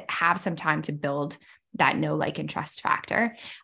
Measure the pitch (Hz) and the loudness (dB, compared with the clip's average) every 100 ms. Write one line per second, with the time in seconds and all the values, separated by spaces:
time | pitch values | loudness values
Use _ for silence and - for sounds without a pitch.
0 | - - 170 180 190 165 160 151 156 147 | -2 0 2 2 0 -2 0 0 -2 -2
1 | 143 143 143 - - - _ - 139 - | -2 -2 -4 -8 -18 -20 _ 2 4 4
2 | 151 156 - - 147 - 151 - - - | 2 0 0 -2 -4 -4 -4 -2 0 0
3 | - - 226 - - - | 2 0 0 -2 -14 -16